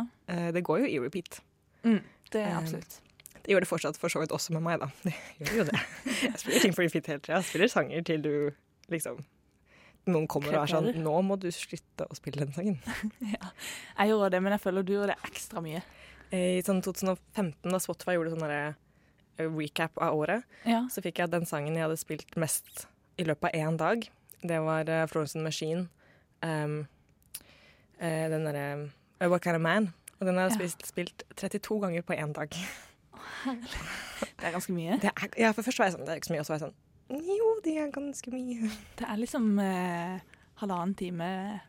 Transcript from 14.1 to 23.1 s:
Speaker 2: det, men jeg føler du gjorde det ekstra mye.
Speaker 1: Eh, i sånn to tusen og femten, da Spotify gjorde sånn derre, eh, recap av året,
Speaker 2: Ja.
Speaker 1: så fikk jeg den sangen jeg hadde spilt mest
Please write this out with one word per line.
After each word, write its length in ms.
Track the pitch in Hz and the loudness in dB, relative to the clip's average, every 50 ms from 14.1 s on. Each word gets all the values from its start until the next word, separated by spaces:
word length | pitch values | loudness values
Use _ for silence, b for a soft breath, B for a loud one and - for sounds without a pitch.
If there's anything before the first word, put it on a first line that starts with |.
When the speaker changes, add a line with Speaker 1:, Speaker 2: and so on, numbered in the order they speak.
| 220 214 202 196 | 6 4 4 4
Speaker 2:
det, 100 | 180 185 | 4 2
men 100 | 190 196 202 | 4 2 2
jeg 60 | 208 - | 2 2
føler 200 | 196 180 190 190 | 0 0 0 0
du 100 | 180 202 | 0 0
gjorde 180 | 202 202 202 - | 0 2 0 -2
det 160 | - - - | -2 -6 -10
ekstra 320 | - - - - - 180 | -10 -10 -12 -8 -8 -8
mye. 220 | 165 160 151 170 - B B B B B B B B B | -6 -6 -6 -8 -8 B B B B B B B B B
Speaker 1:
Eh, 260 | - 185 180 180 185 180 | -2 0 2 2 2 2
i 40 | 180 | 2
sånn 160 | - 196 185 | 2 2 2
to 120 | 175 190 180 | 2 0 -2
tusen 200 | - - 190 185 | 0 0 0 0
og 60 | 180 - _ - | 0 -4 _ -4
femten, 340 | - 202 170 143 - - 175 | -2 -2 -2 -2 -4 -2 0
da 60 | 185 185 | 0 0
Spotify 360 | - - 170 - - - 180 170 | 0 -2 -4 -4 -2 0 2 2
gjorde 160 | 160 165 165 | 2 0 0
sånn 80 | 160 160 151 | -2 -2 0
derre, 280 | 147 147 147 151 151 - _ b b b b b b b _ _ _ - | 0 0 -2 -2 -4 -8 _ b b b b b b b _ _ _ -4
eh, 80 | 160 160 | -2 -2
recap 500 | 160 156 151 147 - - 165 160 - - | -2 -2 -4 -4 -2 -2 -2 -2 0 0
av 140 | 160 170 139 156 | 0 2 2 2
året, 260 | 151 156 185 226 247 B B B B | 2 2 0 0 -2 B B B B
Speaker 2:
Ja. 160 | 233 233 226 247 254 | 2 2 2 2 0
Speaker 1:
så 140 | - - 185 | -4 -4 -4
fikk 180 | 175 165 - | -2 0 0
jeg 80 | 175 170 | 0 2
den 160 | 165 175 170 | 2 0 0
sangen 300 | - - 151 143 151 165 165 | 0 -2 -2 0 0 0 0
jeg 60 | 160 | 0
hadde 120 | 156 160 160 | 0 0 -2
spilt 340 | - - 160 147 - - - - | -4 -6 -8 -8 -8 -6 -2 -2
mest 500 | 160 147 - - - - - - - - - _ _ _ | 0 0 0 -2 -4 -8 -12 -14 -14 -14 -18 _ _ _